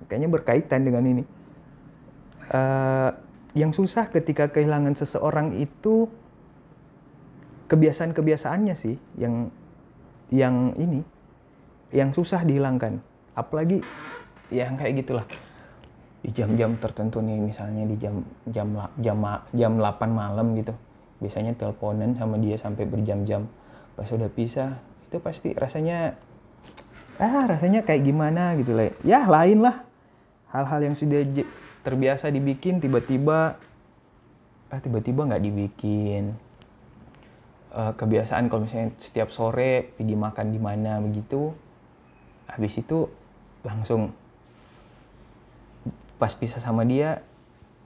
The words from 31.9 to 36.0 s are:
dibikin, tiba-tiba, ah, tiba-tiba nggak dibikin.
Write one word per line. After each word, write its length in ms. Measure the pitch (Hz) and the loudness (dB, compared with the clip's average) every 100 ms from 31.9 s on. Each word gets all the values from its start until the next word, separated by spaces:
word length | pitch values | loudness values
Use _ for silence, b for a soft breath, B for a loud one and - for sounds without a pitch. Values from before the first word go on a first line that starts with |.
| 131 131 135 151 | 0 2 0 0
dibikin, 480 | 139 139 135 185 180 | 0 0 0 0 0
tiba-tiba, 800 | 143 123 117 131 147 160 160 - - - - _ _ _ - - _ _ - | 2 2 2 2 4 4 2 -2 -16 -20 -20 _ _ _ -20 -20 _ _ -12
ah, 80 | 135 | -8
tiba-tiba 480 | - 113 110 131 147 | -4 -2 0 0 0
nggak 160 | 101 | 0
dibikin. 880 | 104 101 101 - 104 104 | 0 -2 -4 -4 -2 -2